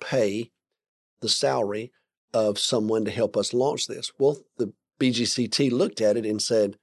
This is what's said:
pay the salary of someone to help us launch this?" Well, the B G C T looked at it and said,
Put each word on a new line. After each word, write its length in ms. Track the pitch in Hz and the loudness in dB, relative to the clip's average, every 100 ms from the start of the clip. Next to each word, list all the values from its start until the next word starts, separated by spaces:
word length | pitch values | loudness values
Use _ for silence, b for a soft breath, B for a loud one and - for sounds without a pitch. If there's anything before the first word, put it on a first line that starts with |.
pay 500 | - 135 107 104 120 _ _ _ _ _ _ _ | -4 0 0 0 -6 _ _ _ _ _ _ _
the 80 | 110 | -4
salary 640 | - 139 131 101 104 120 _ _ _ _ 117 | 0 0 0 -2 -4 -10 _ _ _ _ 0
of 240 | 107 104 | 0 0
someone 460 | - 123 107 110 104 | 0 0 2 0 0
to 60 | |
help 240 | 101 107 - | -2 -2 0
us 180 | 101 120 | 0 0
launch 320 | 135 143 - | 0 0 -6
this?" 240 | - - - | -8 -10 0
Well, 200 | 135 147 - - | 0 0 -6 -6
the 140 | 107 - _ - | -6 -6 _ -2
B 140 | 131 | 0
G 120 | 117 113 | 2 0
C 200 | - 117 | -2 -2
T 240 | - 143 | 0 0
looked 300 | 120 202 - | 2 0 2
at 160 | 107 104 | 2 2
it 100 | 107 | 0
and 160 | 107 | -2
said, 340 | - 113 101 98 | 0 2 2 -2